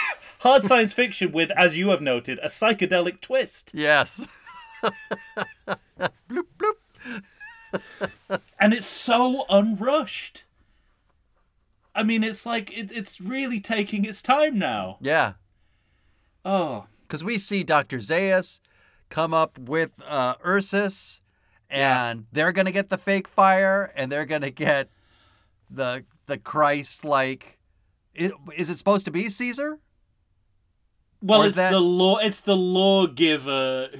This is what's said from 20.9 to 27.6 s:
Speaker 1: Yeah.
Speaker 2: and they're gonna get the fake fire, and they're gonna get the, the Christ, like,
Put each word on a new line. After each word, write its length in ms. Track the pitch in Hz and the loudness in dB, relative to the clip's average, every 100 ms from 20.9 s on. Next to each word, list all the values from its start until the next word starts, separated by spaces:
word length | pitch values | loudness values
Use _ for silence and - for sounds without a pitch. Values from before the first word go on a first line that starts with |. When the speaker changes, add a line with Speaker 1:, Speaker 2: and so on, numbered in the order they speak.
| 196 - - _ _ _ _ _ | -4 -12 -18 _ _ _ _ _
Speaker 1:
Yeah. 380 | 139 139 127 120 | 0 2 2 0
Speaker 2:
and 160 | 113 110 | -6 -6
they're 200 | 147 165 | -2 0
gonna 200 | 185 190 | 0 0
get 160 | 190 196 | -2 -4
the 100 | 190 | -4
fake 300 | - 196 190 | -2 -2 0
fire, 640 | - 196 190 196 196 196 | 4 4 6 4 2 -2
and 160 | - 131 | -4 -4
they're 140 | 143 147 | -4 -2
gonna 240 | 151 139 | -4 -4
get 400 | 131 151 143 139 _ _ _ _ _ _ _ _ | -4 0 0 -2 _ _ _ _ _ _ _ _
the, 340 | 131 127 127 131 _ - | -6 -4 -4 -10 _ -10
the 120 | 143 | -10
Christ, 680 | - 156 147 147 139 - | -6 2 2 2 -4 -10
like, 540 | 156 143 131 131 - _ | 0 0 0 -4 -12 _